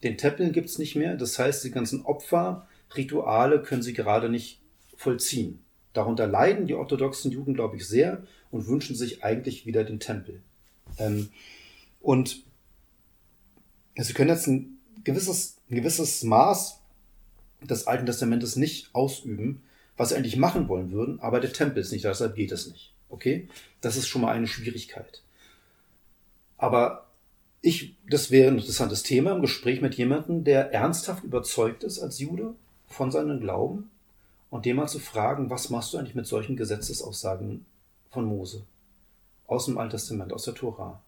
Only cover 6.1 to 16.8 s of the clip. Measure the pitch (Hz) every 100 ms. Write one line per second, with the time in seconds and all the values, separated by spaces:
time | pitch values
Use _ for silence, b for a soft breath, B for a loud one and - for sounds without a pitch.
6.1 | 113 110 98 151 202 185 - - 139 135
7.1 | 135 131 120 139 131 110 98 87 110 170
8.1 | 190 B B B 120 101 139 - 117 120
9.1 | - 104 113 131 113 113 113 110 107 -
10.1 | 104 92 92 _ _ _ _ - - 107
11.1 | 104 104 B B B B B B B -
12.1 | 131 127 - - _ _ _ _ _ _
13.1 | _ _ _ _ _ _ _ _ - 123
14.1 | - 143 165 - 131 - - _ - -
15.1 | 139 185 180 - - _ 120 131 165 160
16.1 | - 113 110 185 185 - -